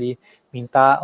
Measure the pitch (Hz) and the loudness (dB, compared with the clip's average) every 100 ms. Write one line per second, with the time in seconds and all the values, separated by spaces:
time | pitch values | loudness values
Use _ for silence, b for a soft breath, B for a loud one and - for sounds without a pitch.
0 | 123 127 _ _ _ 123 120 135 135 139 | -8 -10 _ _ _ -16 -4 2 2 2